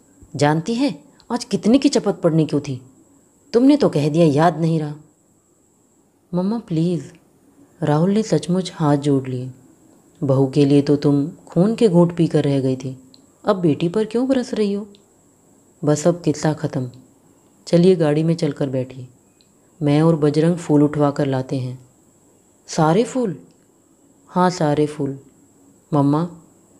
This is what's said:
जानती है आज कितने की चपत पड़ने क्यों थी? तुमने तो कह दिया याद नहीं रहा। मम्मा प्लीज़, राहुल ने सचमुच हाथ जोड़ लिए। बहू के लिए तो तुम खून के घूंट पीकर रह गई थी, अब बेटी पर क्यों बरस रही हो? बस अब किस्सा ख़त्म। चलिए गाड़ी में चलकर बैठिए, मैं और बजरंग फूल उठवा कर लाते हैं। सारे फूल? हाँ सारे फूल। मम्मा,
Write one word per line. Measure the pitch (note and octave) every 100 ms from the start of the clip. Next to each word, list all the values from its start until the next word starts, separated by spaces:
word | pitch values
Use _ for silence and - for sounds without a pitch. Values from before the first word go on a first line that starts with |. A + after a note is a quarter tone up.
| _ _ - B2+
जानती | C#3+ D#3 E3
है | A#3 C#4 F3+ _ _ -
आज | A3+
कितने | - G3 G3+ C4+
की | C#4+
चपत | B3 F#3 F#3
पड़ने | F3 D#3+ D3+
क्यों | D3
थी? | C#3+ B2+ - _ _ _ _ _ _
तुमने | A3+ C4 C#4+
तो | G3+
कह | D#3 D3
दिया | D3+ E3+
याद | C#3 E3 D#3
नहीं | E3 E3
रहा। | D3+ D3+ - _ _ _ _ _ _ _ _ _ _ _ -
मम्मा | F3 F#3+ A#3
प्लीज़, | A3 D#3+ E3 E3+ C3 - _ _ _ _ _ -
राहुल | D3+ D3 F3
ने | G3+
सचमुच | G#3+ D#3+ D#3 F3+ F3+ -
हाथ | D#3 D3
जोड़ | D3 C#3 B2+
लिए। | B2+ B2+ B2+ _ _ _ _ _ -
बहू | C#3+ C3 C3+
के | C#3 C#3
लिए | C#3+
तो | C#3+ C#3+
तुम | D3 C#3+ C#3+ - -
खून | - G3 A3+
के | A#3
घूंट | F3 E3+ E3+
पीकर | D#3+ D#3
रह | C#3+ C#3
गई | C3 C3
थी, | C3 C3 - - _ _
अब | - G3+
बेटी | E3+ C#3 E3+
पर | A3 G#3+
क्यों | A#3 C4
बरस | C4 B3
रही | G#3+ G#3
हो? | G3+ G#3 - _ _ _ _ _ _ _ -
बस | C#3 C#3+ F3
अब | E3+
किस्सा | E3 C#3+ D#3+
ख़त्म। | D3+ D3 C#3 B2+ - - _ _ _ _ _ -
चलिए | G3+ F3 F#3
गाड़ी | D#3 D3
में | D#3+ E3
चलकर | D#3 C#3 C#3
बैठिए, | C3 B2+ - B2+ _ _ _ _ _ _ -
मैं | D3 D3
और | D#3+ D#3+
बजरंग | D3+ C#3+ D#3+ F3
फूल | - D3
उठवा | D3 D3 D3
कर | C#3 C#3+
लाते | C3+ C3 C3+
हैं। | B2+ B2 - _ _ _ _ _ _ _ -
सारे | - D#3 F3
फूल? | A#3 C4 A#3 D3 - _ _ _ _ _ _ _ _
हाँ | - F3+
सारे | E3+ D3+ D3 D3+
फूल। | - C#3 C3+ - _ _ _ _ _ -
मम्मा, | D3 C#3+ D3 F3 - - _ _ _